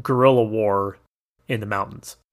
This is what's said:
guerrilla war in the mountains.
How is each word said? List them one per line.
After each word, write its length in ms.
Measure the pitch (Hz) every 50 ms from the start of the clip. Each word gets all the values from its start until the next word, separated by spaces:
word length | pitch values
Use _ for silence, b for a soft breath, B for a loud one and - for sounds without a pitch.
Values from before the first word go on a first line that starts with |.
| 120
guerrilla 400 | - 135 123 127 135 131 123 113
war 560 | 107 107 110 107 104 98 98 98 101 95 - _ _ _ _ _ _ _ _ _ -
in 120 | 131 110
the 60 | 107
mountains. 500 | 104 104 101 98 101 101 - - - - - _ _